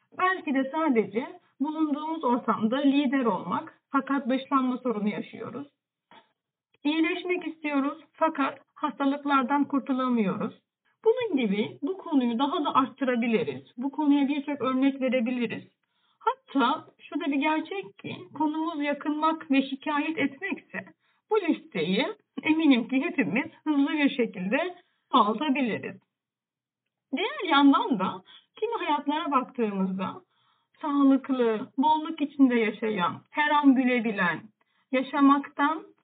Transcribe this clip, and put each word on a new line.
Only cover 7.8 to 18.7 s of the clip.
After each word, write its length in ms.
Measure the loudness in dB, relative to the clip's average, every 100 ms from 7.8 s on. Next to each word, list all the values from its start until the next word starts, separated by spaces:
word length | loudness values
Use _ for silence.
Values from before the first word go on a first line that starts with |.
| -2 -6 -14
fakat 460 | -2 0 0 -4 -4 _
hastalıklardan 880 | -8 -6 -2 -2 0 0 0 2 0
kurtulamıyoruz. 880 | 0 0 -2 -2 0 0 0 -2 -6 -8 _ _ _ _
Bunun 320 | 0 2 0 0
gibi 420 | 0 0 -2 -4
bu 160 | -6 -6
konuyu 400 | -2 0 2 0
daha 260 | 0 0
da 100 | 0
arttırabiliriz. 880 | 2 0 -2 -2 0 2 0 0 -6 -12 -8
Bu 140 | -6
konuya 380 | 0 2 4 2
birçok 320 | 0 -4 -2
örnek 400 | 0 2 2 2
verebiliriz. 640 | 0 0 0 -2 -4 -6 -14 _ _ _ _ _
Hatta 680 | -2 -2 -2 0 2 0 -6 _
şu 200 | -10 -4
da 40 |
bir 120 | -2 0
gerçek 640 | 0 0 -2 -8 -10 -14
ki 180 | -14 -12 -12
konumuz 480 | -2 -2 0 -4